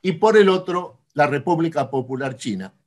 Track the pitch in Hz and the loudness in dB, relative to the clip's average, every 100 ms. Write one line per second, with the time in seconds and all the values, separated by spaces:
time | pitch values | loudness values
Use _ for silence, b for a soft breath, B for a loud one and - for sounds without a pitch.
0 | 185 165 214 220 202 185 185 180 180 - | -4 0 4 6 6 4 0 -6 -6 -16
1 | _ - 143 139 135 165 165 156 135 135 | _ -2 0 0 -2 0 0 -2 -4 -4
2 | 123 131 135 117 123 98 95 _ | -6 -6 -8 -8 -8 -8 -10 _